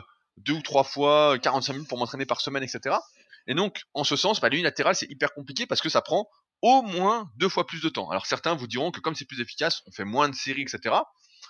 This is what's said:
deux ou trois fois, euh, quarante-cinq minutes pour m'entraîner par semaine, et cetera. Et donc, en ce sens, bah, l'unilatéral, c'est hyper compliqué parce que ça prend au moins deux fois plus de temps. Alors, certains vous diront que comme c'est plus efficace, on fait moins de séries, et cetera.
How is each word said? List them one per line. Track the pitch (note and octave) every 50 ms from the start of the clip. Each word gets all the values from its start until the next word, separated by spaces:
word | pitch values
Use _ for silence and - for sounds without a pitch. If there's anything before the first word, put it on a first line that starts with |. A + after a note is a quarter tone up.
| G2+ _ _ _ _ _ _
deux | - G2+ C#3 D3+
ou | D#3+
trois | D3 - D3 C#3 C3+
fois, | - - C#3 C#3+ C#3+ D3 D3+ D3+ D3 C3+
euh, |
quarante-cinq | B2 - D3 B2+ - - C#3 C3
minutes | C3+ D#3
pour | - C3+
m'entraîner | A#2+ A#2+ A#2 - C3+ C3+
par | B2+ A#2+ -
semaine, | - C#3+ C#3 C#3 C3+
et |
cetera. | C3 - A#2+ - C3 E3+ A3+ - _ _ _ _ _ - - -
Et | - E3+
donc, | E3 G3+ G3+ - - - _ -
en | C#3 C#3+
ce | - D3
sens, | C3+ - G3 A3 -
bah, | C3+ A#2
l'unilatéral, | C#3 E3 F3 D3+ - - C3+ E3 F#3
c'est | - - -
hyper | D3+ B2+ D3 C#3+ -
compliqué | C#3+ C#3 C3 C#3 - A#3+
parce | - C4 -
que | - D#3+
ça | - A#2+
prend | - - D3+ F#3+ A3 _ _ _ _ _ _ -
au | - A3+ C4 C4
moins | A#3 G#3 F3 F3 F#3 G3+ A3+ A#3 G#3+ D3 G#2
deux | A#2 E3+ F#3+
fois | - F#3 E3+
plus | - E3+ E3
de | D3+ D#3
temps. | C3 A#2 F#2+ D#2
Alors, | F2+ F#2+ -
certains | - C3+ B2 - D#3 E3+
vous | C#3+ B2
diront | A2 G#2+ B2 D3 F3
que | - C3
comme | - E3 D#3
c'est | - -
plus | - B2+ B2
efficace, | A#2+ - - - D3 E3 - - -
on | G2
fait | - - G2
moins | G2+ A2 C3+ D3 C#3+
de | C3+
séries, | C3 - C3+ C3+ C#3 C3+
et |
cetera. | B2+ - G#2+ - A2+ B2+ G3+ - - _ _ _ _ _ - -